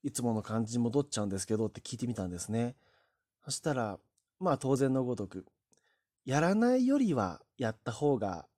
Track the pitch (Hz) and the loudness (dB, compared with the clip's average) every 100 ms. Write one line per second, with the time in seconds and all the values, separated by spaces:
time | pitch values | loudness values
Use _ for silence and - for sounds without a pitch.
0 | 143 - 120 110 - 110 110 120 117 127 | -6 -2 0 0 -2 -2 0 0 2 2
1 | 139 - 104 95 - 107 110 - - 120 | 0 -2 -2 -4 -2 0 0 -4 -10 -6
2 | 120 117 92 87 - 110 120 127 _ _ | -4 -4 -4 -6 -4 -2 -2 -6 _ _
3 | _ _ _ _ - 135 160 131 110 95 | _ _ _ _ -10 -4 -2 -2 -2 -6
4 | _ _ _ _ 185 - 135 135 139 131 | _ _ _ _ -2 0 0 2 2 2
5 | 127 120 98 95 - _ _ _ _ _ | 0 -4 -6 -10 -14 _ _ _ _ _
6 | _ _ - 135 165 208 240 254 254 285 | _ _ -2 2 2 4 4 4 4 4
7 | 240 135 95 82 _ _ 120 110 - 117 | 4 2 0 -2 _ _ -2 -2 -8 0
8 | 147 131 98 87 - | 2 2 0 -4 -10